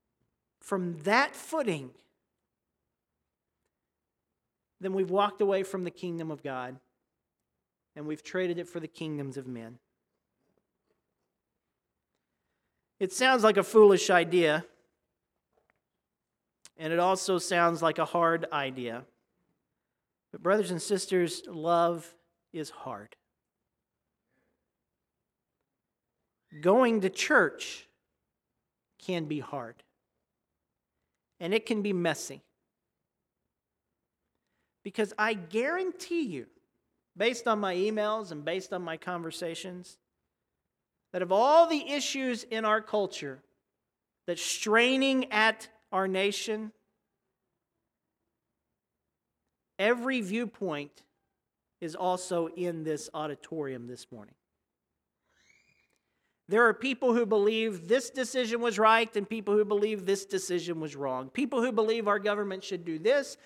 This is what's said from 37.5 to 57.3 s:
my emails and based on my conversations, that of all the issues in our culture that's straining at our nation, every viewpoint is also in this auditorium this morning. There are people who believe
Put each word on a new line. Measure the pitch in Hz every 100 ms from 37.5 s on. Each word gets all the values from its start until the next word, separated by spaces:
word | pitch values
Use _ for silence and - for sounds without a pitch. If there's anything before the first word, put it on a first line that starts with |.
| 214
my | 202
emails | 180 208 214 214 220 190
and | 151
based | 151 185 185
on | 180
my | 175 160
conversations, | - 175 165 - 170 165 190 180 180 - _ _ _ _ _ _ _ _ _ _ _
that | 185
of | 175
all | 190 262 320 330
the | 302 254
issues | 285 269 277 262 233
in | - 220
our | 220 214
culture | 214 214 196 - 143 135 _ _ _ _ _ _ _ _ -
that's | 170
straining | - - 214 220 240 262 269 262 247
at | 214 220 220 - _ _
our | 190 190
nation, | 185 202 202 - 214 214 - _ _ _ _ _ _ _ _ _ _ _ _ _ _ _ _ _ _ _ _ _ _ _ _ _ _ _ _ _ -
every | 202 247 247 262
viewpoint | 190 220 233 - 190 147 143 _ _ _ _ _ _ _ _ _
is | 165
also | 165 180 180 - 175 165
in | 180 175 165
this | 156 151 -
auditorium | 160 151 139 - 160 139 127 120
this | 123 -
morning. | 117 104 _ _ _ _ _ _ _ _ _ _ _ _ _ _ _ _ _ _ _ _ _ -
There | 208 233
are |
people | 208 262 247 254
who | 233
believe | 220